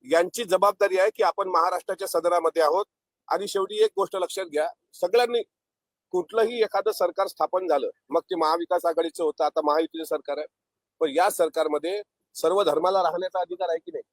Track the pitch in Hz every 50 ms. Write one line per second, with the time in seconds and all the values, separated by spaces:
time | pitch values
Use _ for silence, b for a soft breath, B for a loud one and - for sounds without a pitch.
0 | _ 127 151 165 175 180 - - 240 185 185 185 190 202 196 _ 208 196 185 185
1 | 190 214 - - 202 175 - - 196 185 180 170 165 180 185 175 - - 190 -
2 | 196 185 - 170 165 175 175 175 165 160 - 165 160 147 160 185 208 _ _ _
3 | _ _ _ _ _ - 151 175 196 202 - 196 190 196 214 214 220 214 _ 196
4 | 190 - - 190 185 165 - 196 190 170 143 151 151 170 - _ _ _ _ -
5 | - 175 196 240 247 233 240 233 - _ _ _ _ _ _ _ _ _ _ _
6 | _ _ - 180 170 - 208 226 220 226 247 240 214 196 - 196 190 220 208 -
7 | 196 175 170 - 196 185 - - 160 - - 185 185 170 151 143 123 - - _
8 | _ _ 143 170 - _ 185 165 160 156 160 175 170 _ 180 175 - 170 160 165
9 | 170 165 - - 170 151 147 - 160 147 _ 160 156 147 147 160 165 156 - 160
10 | 160 - 160 147 - - 143 147 151 - _ _ _ _ _ _ _ _ _ _
11 | 160 151 135 156 180 180 - - 175 160 - 165 156 156 151 147 147 170 190 208
12 | 208 _ _ _ _ _ _ - - 160 180 202 202 160 147 156 170 185 190 190
13 | 180 165 160 175 185 185 - 185 175 170 175 175 190 170 165 170 _ 180 160 135
14 | - _